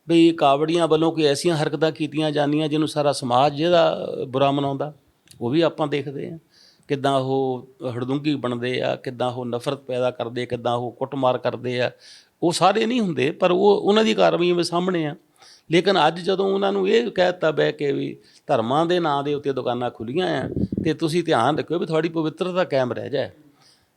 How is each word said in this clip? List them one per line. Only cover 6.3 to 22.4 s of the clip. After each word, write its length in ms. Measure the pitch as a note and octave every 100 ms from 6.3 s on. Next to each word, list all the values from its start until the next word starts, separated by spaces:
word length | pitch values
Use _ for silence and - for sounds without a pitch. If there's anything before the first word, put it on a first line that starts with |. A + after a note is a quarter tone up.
ਹਾਂ। 80 | E3 _ _ _ _ -
ਕਿੱਦਾਂ 240 | C#3 C3+
ਉਹ 560 | C#3 C3 C3+ C3+ B2+ - - B2+ A#2
ਹੜਦੁੰਗੀ 380 | B2+ C#3 D3
ਬਣਦੇ 480 | C#3 B2 A#2+ B2 B2+
ਆ, 140 | C3 C3
ਕਿੱਦਾਂ 360 | - B2 B2
ਉਹ 140 | A#2+ B2
ਨਫ਼ਰਤ 320 | A#2+ C#3+ C3+
ਪੈਦਾ 320 | - B2+ B2+
ਕਰਦੇ, 360 | B2 A#2 B2 B2
ਕਿੱਦਾਂ 280 | A#2+ A#2+
ਉਹ 180 | A#2+ B2
ਕੁੱਟਮਾਰ 460 | A2+ C3 C#3 B2+ B2+
ਕਰਦੇ 420 | C3 A#2 B2 B2
ਆ। 100 | A#2+ - - - _ -
ਉਹ 100 | E3
ਸਾਰੇ 340 | D#3+ F#3+ G#3 A3+
ਨਹੀਂ 140 | B3+
ਹੁੰਦੇ, 300 | G3+ C3+ C3
ਪਰ 200 | - F#3
ਉਹ, 260 | F3+ G3+ G3+
ਉਹਨਾਂ 280 | F#3 G#3+
ਦੀ 100 | A3
ਕਾਰਵਾਈਆਂ 400 | G3 F3+ E3 F3
ਵੀ 80 | F3
ਸਾਹਮਣੇ 440 | E3 E3+ F3+ F3 D#3
ਆ। 100 | - _ _ - - -
ਲੇਕਿਨ 260 | E3 F3+ F#3+ D3+
ਅੱਜ 140 | E3
ਜਦੋਂ 340 | E3+ F#3 G3
ਉਹਨਾਂ 180 | G3 G3
ਨੂੰ 160 | G3 F#3+
ਇਹ 220 | A3+ A#3+
ਕਹਿ 220 | - F3+
ਦਿੱਤਾ 180 | F3+ D#3+
ਬਹਿ 220 | D3 D3+
ਕੇ 200 | D3 C#3+
ਵੀ 240 | C#3 C#3 - _ - -
ਧਰਮਾਂ 400 | C3+ A2 C#3+ E3+
ਦੇ 140 | F3+
ਨਾਂ 220 | E3 C#3+
ਦੇ 120 | C#3+
ਉੱਤੇ 180 | C#3+ D3
ਦੁਕਾਨਾਂ 380 | C3 B2 A#2+ B2
ਖੁੱਲ੍ਹੀਆਂ 520 | - A#2 D3 F3+ D3
ਆ 60 | - - - -
ਤੇ 100 | D#3+
ਤੁਸੀਂ 300 | C#3+ D#3+ F3
ਧਿਆਨ 340 | E3 C#3 A#2 D3+
ਰੱਖਿਓ 200 | - E3
ਵੀ 80 | G3
ਤੁਹਾਡੀ 220 | D#3+ E3
ਪਵਿੱਤਰਤਾ 560 | E3 D#3 D#3